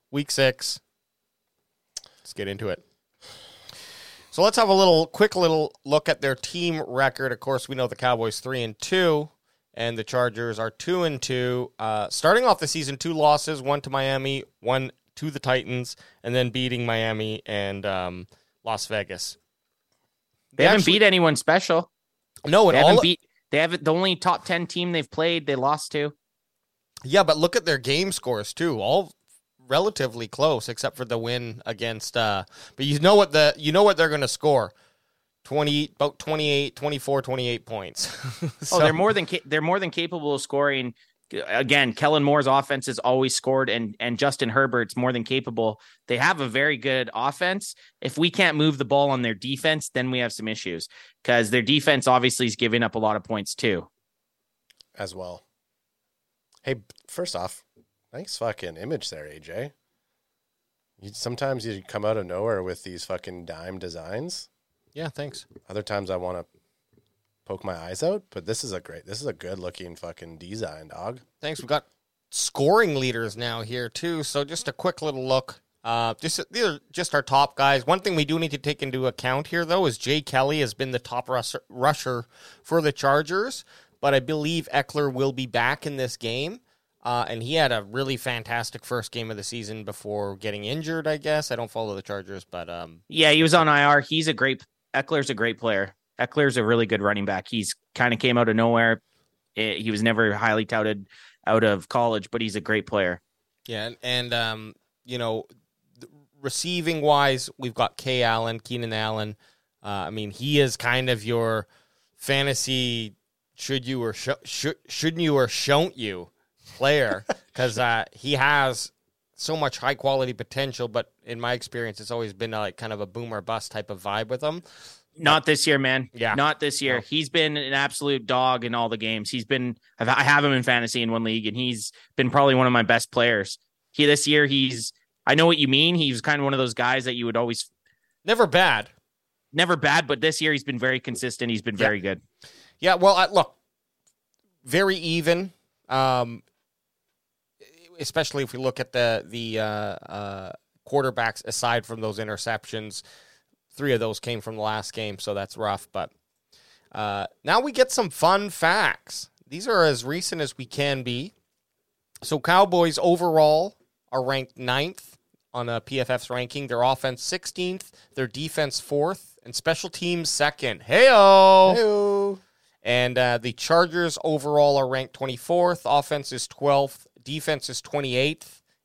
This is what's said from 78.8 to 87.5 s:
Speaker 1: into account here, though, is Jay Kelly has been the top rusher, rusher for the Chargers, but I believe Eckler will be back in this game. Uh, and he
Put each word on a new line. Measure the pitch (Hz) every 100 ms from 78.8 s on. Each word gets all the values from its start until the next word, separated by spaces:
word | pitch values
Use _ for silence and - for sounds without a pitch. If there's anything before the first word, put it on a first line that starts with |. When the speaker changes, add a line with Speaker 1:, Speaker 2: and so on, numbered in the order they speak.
Speaker 1:
into | 135 131 127
account | - 127 135 151
here, | 170 165
though, | 180 165
is | 110
Jay | 127 151
Kelly | - 135 139 151
has | 127 101
been | 131
the | 123
top | - 123 -
rusher, | 127 113 131 -
rusher | 123 135 151 135 123 117 _ - -
for | - 165
the | 151
Chargers, | - 139 147 151 190 247 - - - _ _
but | 143
I | 135
believe | 127 156 151 165 -
Eckler | 143 131 147 143
will | 127 139
be | 131 127
back | 117 120 143 151
in | 135
this | 123 -
game. | 117 123 156 247 _ _ _ _
Uh, | 120 120 -
and | 113
he | 120